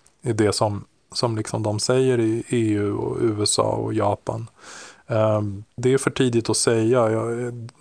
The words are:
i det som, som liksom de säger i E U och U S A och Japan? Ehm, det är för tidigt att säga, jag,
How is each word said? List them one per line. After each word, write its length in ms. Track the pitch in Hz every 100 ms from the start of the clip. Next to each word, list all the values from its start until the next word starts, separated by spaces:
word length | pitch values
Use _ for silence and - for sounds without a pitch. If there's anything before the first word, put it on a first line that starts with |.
| _ _
i 100 | 127
det 200 | 107 104
som, 320 | - 110 101 - _ _
som 240 | - 120 107
liksom 260 | 107 113
de 160 | 107 104
säger 420 | - 127 131 120
i 240 | 110 113 -
E 240 | 123 110
U 200 | 104 104
och 240 | 104 120 127
U 220 | 120 104
S 160 | 104 -
A 40 |
och 320 | 110 110 113
Japan? 560 | 110 101 98 - 113 113 _ - - - - -
Ehm, 580 | 113 110 107 104 98 - -
det 160 | 127
är 40 | 135
för 120 | -
tidigt 400 | - 127 113 110
att 60 | 107
säga, 540 | - 113 110 127 110
jag, 420 | 110 113 117 123 120 117 -